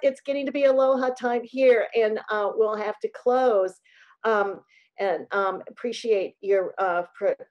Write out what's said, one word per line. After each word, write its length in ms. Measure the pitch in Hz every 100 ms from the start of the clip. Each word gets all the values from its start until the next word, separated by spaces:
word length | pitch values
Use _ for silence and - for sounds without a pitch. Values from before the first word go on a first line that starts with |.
it's 180 | 277 262
getting 240 | - 277
to 80 | 277
be 120 | 285
aloha 440 | 277 262 262 262 254
time 260 | 247 240 240
here, 460 | 240 254 262 233 - 233
and, 240 | 214 214 -
uh, 200 | 214 202
we'll 220 | - 214 214
have 220 | 214 -
to 80 | 214
close. 640 | - 247 254 254 202 190 - _ _ _ _
Um, 380 | 226 208 196 190 - _ _ -
and, 280 | 196 165 -
um, 300 | 202 196 185 -
appreciate 680 | - 247 226 233 202 180 -
your, 320 | 196 196 180 -
uh, 280 | 190 175 175
pro-, 200 | - 196 - -